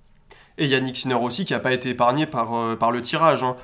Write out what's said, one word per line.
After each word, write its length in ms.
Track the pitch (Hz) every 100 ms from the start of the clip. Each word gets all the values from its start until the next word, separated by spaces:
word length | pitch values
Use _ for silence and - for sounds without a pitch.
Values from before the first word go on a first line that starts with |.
| _ - - - - -
Et 80 | 147
Yannick 280 | 135 131 127
Sinner 200 | 131 123
aussi, 280 | 120 -
qui 100 | 190
a 60 | 123
pas 120 | 131
été 160 | 127 131
épargné 380 | 123 123 139 156
par, 280 | 127 113
euh, 220 | 117 113 113
par 160 | 117
le 100 | 120
tirage, 400 | 123 156 160 127
hein. 140 | 127 127